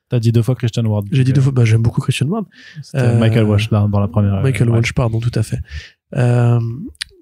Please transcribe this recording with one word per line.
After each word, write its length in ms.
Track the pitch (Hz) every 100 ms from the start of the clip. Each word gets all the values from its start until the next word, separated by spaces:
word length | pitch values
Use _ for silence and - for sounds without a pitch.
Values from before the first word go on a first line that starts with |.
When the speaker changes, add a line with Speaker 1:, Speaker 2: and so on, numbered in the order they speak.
| _
Speaker 1:
T'as 100 | 123
dit 120 | 113
deux 100 | 113
fois 140 | 117 127
Christian 300 | 117 - 113
Ward. 220 | 104 101
Speaker 2:
J'ai 120 | 135
dit 80 | 131
Speaker 1:
Euh, 40 | 139
Speaker 2:
deux 60 |
fois, 100 | 139
bah, 100 | 127 113
j'aime 160 | 113
beaucoup 200 | 117 -
Christian 260 | - - 131
Ward. 180 | 226 196 - - 156
Speaker 1:
c'était 180 | - 139
Speaker 2:
Euh, 160 | 123 117
Speaker 1:
Michael 240 | 113 113 107
Walsh, 240 | 104 107
là, 160 | 107 104
dans 100 | 101
la 80 | 101
première, 320 | 104 101 98
Speaker 2:
Michael 260 | 135 131 123
Speaker 1:
ouais. 60 | 113
Speaker 2:
Walsh, 160 | 113
pardon, 260 | - 120 113
tout 100 | 120 113
à 80 |
fait. 160 | 110 - - 76 - _ _ 135
Euh, 440 | 123 120 120 120 117 120 226 - - 370